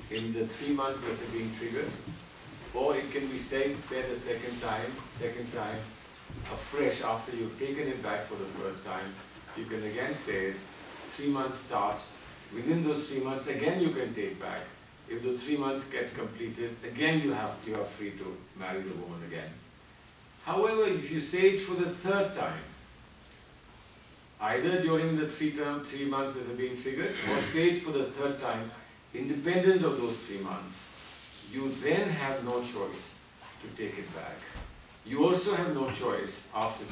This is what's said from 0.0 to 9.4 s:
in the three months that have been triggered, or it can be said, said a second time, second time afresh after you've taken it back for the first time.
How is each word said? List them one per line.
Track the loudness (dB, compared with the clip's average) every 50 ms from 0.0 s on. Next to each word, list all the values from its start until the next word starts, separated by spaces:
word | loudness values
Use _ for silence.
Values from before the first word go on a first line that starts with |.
| -10 -6
in | -4 -2 -2 0 0
the | 0 0
three | -2 -2 -4 0 2 2
months | 2 2 0 0 -2
that | -2 -2
have | -2 -2 -4 -4 -2
been | -2 -2 -2 -4
triggered, | -4 -4 -2 -2 -2 -2 -2 -4 -6 -8 -10 -10 -10 -12 -16 -16 -16 -16 -16 -14 -14 -12 -6 0
or | 2 4 4 4
it | 4 2 0 -2
can | -2 0 0
be | -2 -4
said, | -2 0 2 2 2 2 2 0
said | -4 -4 -2 -2 -2 -2
a | -4 -4
second | -2 -2 -2 -2 -2 -4 -4 -4
time, | -2 0 0 0 0 -2 -4 -6 -8 -10 -8 -4
second | -2 -2 -2 -2 -6 -6 -4
time | -4 -4 -2 -4 -4 -6 -8 -10 -14 -16 -18 -18 -18 -14 -12 -10 -8 -6 -6 -6
afresh | -6 -6 -4 0 4 4 4 4 4 2
after | 2 2 2 0 -2 -2
you've | -2 -2 -2 -2 -2
taken | -2 -2 0 0 0 -2
it | -2 -2 -2
back | 0 0 0 -2
for | -4 -4
the | -6 -6 -6 -4 -4
first | -4 -4 -4 -6 -6
time. | -6 -6 -4 -4 -6 -8 -10 -12 -14 -16 -16